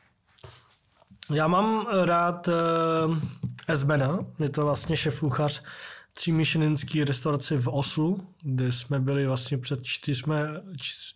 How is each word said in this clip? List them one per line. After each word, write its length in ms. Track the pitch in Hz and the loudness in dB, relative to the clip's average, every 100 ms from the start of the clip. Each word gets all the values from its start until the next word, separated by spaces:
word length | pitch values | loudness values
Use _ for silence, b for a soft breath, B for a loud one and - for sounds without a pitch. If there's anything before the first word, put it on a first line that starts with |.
| _ _ _ _ B B B B _ _ _ 196 - | _ _ _ _ B B B B _ _ _ -14 -4
Já 140 | 151 156 | 0 2
mám 400 | 180 220 220 220 196 175 | 4 2 0 0 2 4
rád, 420 | 170 175 175 175 | 4 2 0 0
eh, 40 | 170 165 165 165 165 160 160 143 B - - - | 2 2 2 2 2 2 0 -4 B -8 -6 -2
Esbena, 520 | 156 139 147 135 185 - - | 0 2 2 2 0 -4 -4
je 100 | 147 | -2
to 160 | 151 147 | 0 0
vlastně 320 | 139 - 156 | 0 0 0
šéfkuchař 680 | 160 - 151 123 147 147 B B B B B - | 0 0 0 0 0 -2 B B B B B -4
tří 160 | - | 0
michelinský 720 | 160 151 160 151 151 - 156 | 2 2 4 2 2 0 0
restauraci 540 | 139 131 165 143 - 147 | 0 0 0 0 0 0
v 100 | 123 | 0
Oslu, 520 | 139 135 - 156 196 - - | 0 0 2 2 0 -6 -10
kde 300 | 151 127 127 | -4 0 0
jsme 280 | 123 - 143 | 0 0 0
byli 280 | 131 139 135 | 2 2 2
vlastně 300 | 127 - 135 | 0 -2 -4
před 260 | 123 131 | -2 -4
čtyřmi, 520 | - - - 123 151 151 151 156 190 156 | -4 -4 -2 -2 0 -2 -2 -6 -12 -8
č-, 320 | - - - | -6 -4 -6